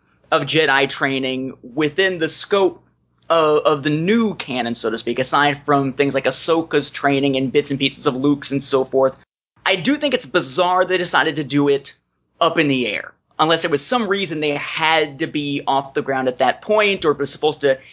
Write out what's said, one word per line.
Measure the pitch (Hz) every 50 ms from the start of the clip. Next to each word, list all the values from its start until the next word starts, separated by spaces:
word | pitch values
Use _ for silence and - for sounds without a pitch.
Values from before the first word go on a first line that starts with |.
| _ _ _ _ _ -
of | 156 156 147
Jedi | 135 156 156 156 139 135 139 139 139
training | - - 151 135 135 135 135 131 131 131 131 131 - _
within | - 127 117 151 151 147 143 190 190 190 185
the | 170 160 156
scope | - - - - 202 202 190 175 - - _ _ _ _ _ _ _ _ _ -
of, | 165 165 156 151 151 147 -
of | 151 151 143
the | 135 151
new | 147 156 165 190 226 233 226 208 175
canon, | - - 147 127 127 117 117 117
so | - - 110
to | 110
speak, | 113 - 117 120 123
aside | 131 - 156 143 147 147 139 139 -
from | 147 143 139 139 135
things | 127 - 143 139 135
like | 139 131
Ahsoka's | 127 135 - - 170 165 165 165 - 143 147 143 -
training | - - - 139 139 135 139 143 131
and | 131 135 123
bits | 117 147 143 -
and | 139 135
pieces | 139 135 - - -
of | 147 127
Luke's | 127 135 147 143 143 - -
and | 139 139 139
so | - 139 131 127
forth. | - - 135 135 135 - - _ _ _ _ _ _ _ _ -
I | 180 190
do | 180 147 262 285
think | 190 196 190 170
it's | - -
bizarre | 135 - 175 139 - - 180 175 180 180 185 185
they | 175 185
decided | 175 180 - 185 143 143 160 143
to | 156 147
do | 123 139 143 143 143
it | 139 139 - - - _ _ _ _ _ _ _ _ -
up | 170 160 160 165
in | 156 143
the | 135 127 117
air, | 104 95 - - - _ _ _ _ _ -
unless | 156 160 165 156
there | - 165
was | 147 139 -
some | - 247 247 220
reason | 185 196 196 190 151 160 156
they | 151 147 143
had | 143 - - - 156 160 156 160 156 156 147 139 139
to | 160
be | 151 - 151 147 143 139 135 -
off | 135 135 139 135 - -
the | 151
ground | - 139 135 131 131 127
at | 123 -
that | 131 123 - -
point, | - - 208 214 208 202 196 185 170
or | 151
it | 139 139
was | 143 -
supposed | - - 151 151 147 -
to | 143 139 131 - - -